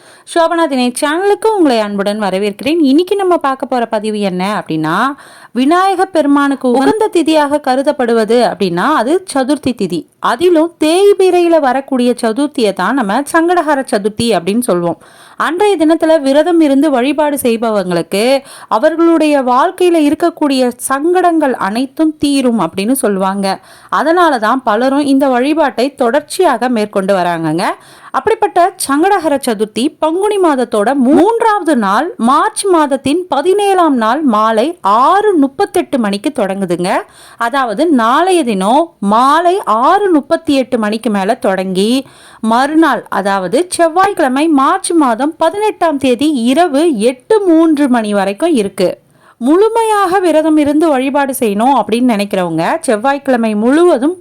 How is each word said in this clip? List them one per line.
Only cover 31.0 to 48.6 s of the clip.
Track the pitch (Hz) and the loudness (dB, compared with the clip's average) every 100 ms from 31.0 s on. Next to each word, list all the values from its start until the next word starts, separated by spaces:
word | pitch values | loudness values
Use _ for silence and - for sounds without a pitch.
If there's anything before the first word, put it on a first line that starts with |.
| 240 302 392 466 453 415 330 269 | 2 4 4 2 0 0 0 0
நாள் | 196 214 330 - | 0 0 -2 -2
மார்ச் | 233 294 415 - 392 | 0 2 0 -2 0
மாதத்தின் | 339 285 277 269 339 359 | 0 0 -2 -2 -2 -2
பதினேழாம் | 262 349 403 403 370 320 262 | -2 0 0 2 2 2 2
நாள் | 220 277 | 0 0
மாலை | 285 214 220 220 285 349 | 0 2 2 0 -2 -2
ஆறு | 190 220 285 392 415 349 | 0 2 4 2 2 2
முப்பத்தெட்டு | 269 - 392 381 277 277 | 0 -2 -2 -2 -2 -2
மணிக்கு | 208 202 294 254 | -2 -4 -4 -4
தொடங்குதுங்க. | 190 196 185 170 180 277 403 - - - | -4 -4 -4 -2 -2 -4 -6 -16 -18 -6
அதாவது | 233 277 247 202 339 | -4 -2 -2 -2 0
நாளைய | 254 220 285 370 359 | 2 2 2 2 0
தினம் | 240 190 190 269 330 - | 0 -2 2 2 0 -4
மாலை | 196 220 262 311 349 381 - | 0 2 2 2 2 0 0
ஆறு | 220 277 392 403 | 0 2 2 2
முப்பத்தி | 302 - 330 - | 0 0 -2 0
எட்டு | 277 262 240 | -2 0 -2
மணிக்கு | 208 220 226 | -2 -4 -2
மேல | 202 190 | -2 -2
தொடங்கி | 247 214 190 190 185 208 262 - - - - | -2 -2 -2 -2 -2 0 -2 -4 -14 -20 -8
மறுநாள், | 220 233 277 311 311 220 - | -2 0 2 2 2 0 -4
அதாவது | 196 196 196 180 254 359 | -4 -2 -2 -2 -2 -2
செவ்வாய்க்கிழமை | - 330 339 392 359 269 262 330 | 0 0 2 0 0 -2 0 2
மார்ச் | 277 277 381 - | 2 2 0 0
மாதம் | 339 269 220 294 - | 0 0 0 -2 -2
பதினெட்டாம் | 330 403 427 403 330 277 | -2 0 -2 0 -2 0
தேதி | 262 233 302 | 0 0 0
இரவு | 277 233 269 349 269 339 226 | 0 0 2 2 2 0 0
எட்டு | 226 262 - 440 | -2 -2 0 0
மூன்று | 381 320 330 285 285 | 4 4 4 2 2
மணி | 247 208 | 0 0
வரைக்கும் | 202 190 202 330 | -2 -2 -2 0
இருக்கு. | 269 | 0